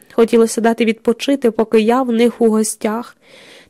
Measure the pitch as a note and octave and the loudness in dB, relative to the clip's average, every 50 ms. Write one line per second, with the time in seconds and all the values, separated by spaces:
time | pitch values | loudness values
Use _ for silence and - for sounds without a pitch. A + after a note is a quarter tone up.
0 | _ _ - - A#3 A3 - A3+ A3+ A3+ - A#3 G#3+ A3+ A3+ A#3 A#3 A3 A3 - | _ _ 0 0 0 2 4 2 2 2 0 -2 -2 -2 0 0 -2 -2 -2 -2
1 | _ A#3+ A3+ - - - C#4 C#4 - A3+ G#3+ - A3 A3 - A3 G#3+ A3 A#3+ C4 | _ -4 -4 -2 -2 -2 -2 0 0 -2 0 -2 -2 0 2 2 2 2 0 0
2 | C4+ A#3+ A#3 A3 A#3+ A#3 - - A#3 A3+ G#3+ G#3+ A3 A3 - - - G#3+ G#3+ A#3 | -2 -2 0 0 0 0 0 0 0 2 2 0 -2 -2 -6 -6 -6 -6 -6 -6
3 | A#3+ - _ _ _ _ - - - - - - - _ | -10 -14 _ _ _ _ -20 -20 -20 -20 -20 -20 -20 _